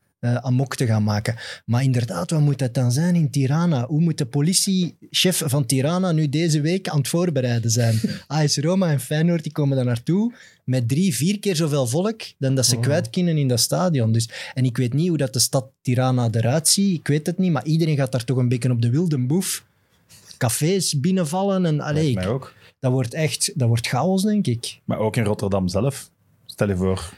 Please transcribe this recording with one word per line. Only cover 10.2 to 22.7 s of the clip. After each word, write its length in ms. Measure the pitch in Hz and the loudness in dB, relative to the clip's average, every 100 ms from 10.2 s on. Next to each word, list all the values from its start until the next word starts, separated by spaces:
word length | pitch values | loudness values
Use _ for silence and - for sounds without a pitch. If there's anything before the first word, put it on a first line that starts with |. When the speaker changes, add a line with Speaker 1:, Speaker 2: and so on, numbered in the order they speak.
| 240 - - _ | 0 -4 -20 _
Speaker 1:
met 240 | - 127 117 | -2 -2 0
drie, 260 | 139 190 120 | 2 0 0
vier 240 | 170 208 | -2 -2
keer 160 | 202 156 | -2 -2
zoveel 320 | 156 143 120 | 0 0 0
volk 340 | 151 208 226 - - | 0 -2 -4 -14 -4
dan 180 | 135 135 | 0 2
dat 100 | 120 | 2
ze 100 | 120 | 2
Speaker 3:
Oh. 60 | |
Speaker 1:
kwijt 280 | 127 160 117 | 2 0 0
kunnen 280 | 185 175 156 | 0 2 2
in 100 | 135 | 2
dat 120 | 120 | 2
stadion. 520 | - 147 180 139 110 | 0 0 2 2 2
Dus, 180 | 113 113 - - | 0 -2 -8 -10
en 120 | 131 127 | -2 0
ik 120 | 117 | 0
weet 160 | 123 | 0
niet 140 | 139 180 | 0 0
hoe 100 | 156 | 0
dat 160 | 135 | -2
de 60 | 123 | 0
stad 260 | - 135 127 _ | 0 0 -4 _
Tirana 460 | 131 123 127 127 120 | -2 2 2 2 2
eruit 360 | 113 117 160 - | 2 2 2 2
ziet, 320 | - 196 165 | 2 2 0
ik 80 | - | 0
weet 180 | 151 180 | 0 0
het 120 | 175 | 0
niet, 140 | 185 | 0
maar 140 | 139 156 | 0 0
iedereen 300 | 160 160 139 | 0 2 0
gaat 160 | 135 | 0
daar 120 | 127 | -2
toch 140 | 117 127 | 0 0
een 120 | 123 | 2
beetje 220 | 123 127 | 2 0
op 100 | 120 | 2
de 80 | 117 | 2
wilde 280 | 139 180 139 | 2 0 0
boef 460 | 127 180 - - _ _ _ _ _ - - - | 0 0 -2 -8 _ _ _ _ _ -20 -20 -4
cafés 640 | 120 - 151 196 - 143 | -2 0 0 0 0 -2
binnenvallen. 680 | 170 190 147 185 202 190 170 | 0 0 0 0 0 0 0
En, 140 | 147 | 0
allee, 220 | 139 147 | 0 0
Speaker 2:
Lijkt 120 | 156 101 | 0 0
mij 80 | 92 | -2
Speaker 1:
ik, 40 | |
Speaker 2:
ook. 220 | 135 - - - | -4 -6 -20 -20